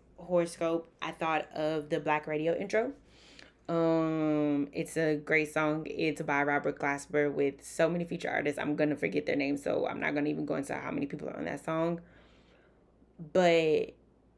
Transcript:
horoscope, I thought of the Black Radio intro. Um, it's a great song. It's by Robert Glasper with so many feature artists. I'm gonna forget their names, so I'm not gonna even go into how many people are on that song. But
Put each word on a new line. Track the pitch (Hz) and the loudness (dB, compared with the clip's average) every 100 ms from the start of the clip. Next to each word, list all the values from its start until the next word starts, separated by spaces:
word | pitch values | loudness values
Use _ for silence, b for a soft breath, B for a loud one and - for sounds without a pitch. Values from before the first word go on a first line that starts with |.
| _ - | _ -16
horoscope, | 175 180 170 - 165 170 - - | 0 2 2 0 0 0 -4 -10
I | 156 | -8
thought | 156 160 156 - | -2 0 0 -2
of | - 156 156 151 | -2 -2 -2 -2
the | 160 | -2
Black | 151 151 151 | 2 0 0
Radio | 151 160 | -2 0
intro. | - 196 220 262 - B B B B B B - | -2 0 0 0 -4 B B B B B B -4
Um, | 170 165 165 160 160 156 151 147 143 143 | 2 4 4 2 0 2 2 2 2 0
it's | 170 160 165 | -4 -4 0
a | 160 151 | 0 0
great | 147 160 151 | 2 2 2
song. | 156 151 156 156 | 2 2 0 -4
It's | - 160 147 | -2 0 0
by | 151 143 | 0 2
Robert | 143 143 147 143 | 2 2 0 -2
Glasper | 143 143 - 147 147 | -2 -2 -2 0 2
with | 139 143 139 | 2 0 -2
so | - - 165 | -6 0 2
many | 175 | 2
feature | 170 175 - | -4 -6 -2
artists. | - 147 143 | 0 0 -2
I'm | - | -2
gonna | 147 151 139 | 2 2 2
forget | - 147 147 | 0 -2 -2
their | 147 | 0
names, | 139 143 | 0 -2
so | - 151 - | -2 0 -2
I'm | - | -2
not | 156 | -2
gonna | 147 147 | -2 -2
even | 156 | -2
go | 147 151 | -4 -4
into | 139 | -4
how | 143 143 | -6 -6
many | 143 143 | -6 -6
people | 151 156 | -6 -8
are | - | -8
on | |
that | - 143 | -6 -6
song. | - 160 165 170 B B B B B B B B B _ _ - 151 | -6 -2 -2 -4 B B B B B B B B B _ _ -18 -2
But | 185 175 165 160 151 - - _ _ _ | 4 6 6 4 2 0 -8 _ _ _